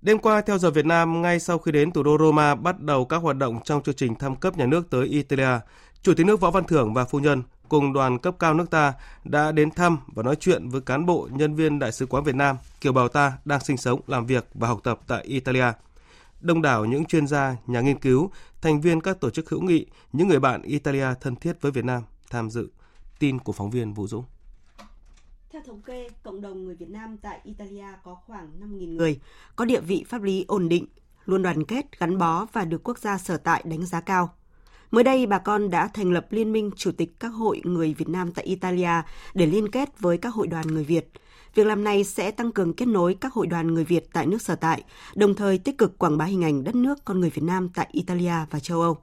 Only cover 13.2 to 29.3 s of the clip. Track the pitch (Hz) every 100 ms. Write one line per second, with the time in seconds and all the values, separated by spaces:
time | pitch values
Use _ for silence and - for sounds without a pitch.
13.2 | 143 131 - 143 - 131 127 123 - 131
14.2 | 117 127 - - 117 113 - 113 - 117
15.2 | - 135 127 127 123 117 - - _ -
16.2 | - - 165 165 156 120 107 131 156 165
17.2 | 147 147 135 127 - 120 131 139 139 127
18.2 | 190 - - - 165 151 160 165 175 185
19.2 | 123 113 156 156 180 165 - - _ 131
20.2 | 190 147 135 113 - 143 147 139 135 127
21.2 | 135 123 165 170 139 135 117 123 110 -
22.2 | - 120 110 117 - - - _ - -
23.2 | 147 131 - 104 101 123 110 104 101 110
24.2 | 123 - - - - - 208 - - -
25.2 | - - - 311 269 208 214 254 240 226
26.2 | 220 190 202 190 185 180 170 202 220 220
27.2 | 208 - - 208 202 202 196 196 - 180
28.2 | - 220 160 165 208 202 175 165 165 139
29.2 | -